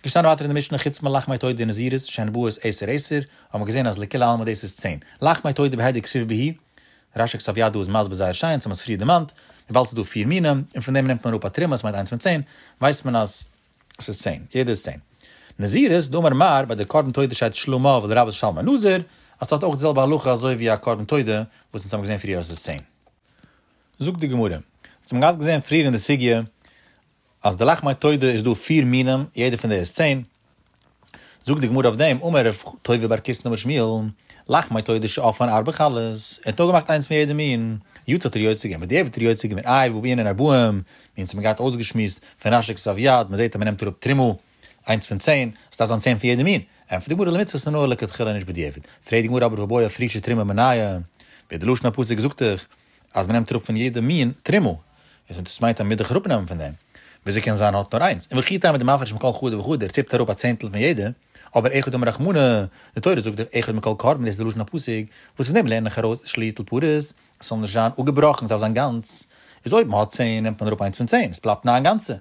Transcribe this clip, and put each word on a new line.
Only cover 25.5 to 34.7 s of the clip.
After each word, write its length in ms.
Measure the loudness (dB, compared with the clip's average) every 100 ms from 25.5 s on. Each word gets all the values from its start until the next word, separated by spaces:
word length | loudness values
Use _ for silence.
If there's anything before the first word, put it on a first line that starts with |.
| 0
פריער 260 | 0 2 2
אין 60 |
דער 100 | 0
סוגיה, 400 | 0 2 2 0 -2 _ _ _ _ _ _ _ _ _
אז 140 | -2 2
דער 100 | 2
לחמי 260 | 4 0 0
תודה 320 | 2 4 2
איז 160 | 2
דא 100 | 0
פיר 320 | 0 2 2 4
מינים, 400 | 2 2 0 -2 -2
יעדער 220 | -2 0
פון 120 | -2
דער 100 | -2
איז 120 | -2
צען. 300 | 0 0 0 -6 _ _ _ _ _ _ _ _ -20 -20 -16 -4
זאגט 140 | 0
די 80 | 2
גמרא 180 | 4 2
אויף 100 | 4
דעם, 220 | 2 2
אמר 240 | 2 2 2
רב 160 | -2 -10 -12
תובע 260 | 0 0 2
בר 100 | -2
כסנא 340 | -2 -6 -4
בר 40 | -4
שמיעל, 300 | -2 0 0 0 -4 -8 _ -20 0
לחמי 320 | 0 2